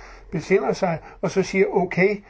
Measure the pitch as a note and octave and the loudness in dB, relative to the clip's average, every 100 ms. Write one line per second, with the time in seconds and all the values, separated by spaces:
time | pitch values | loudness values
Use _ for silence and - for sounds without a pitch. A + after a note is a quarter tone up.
0 | - - - E3 - G3+ - F3+ F3+ D#3 | -20 -20 -10 -8 0 0 2 0 -2 -2
1 | - - F#3 F#3+ F3+ F#3+ G#3 G3 F3+ E3+ | -10 -8 -2 -2 0 0 2 2 0 2
2 | G3 G#3 | 2 0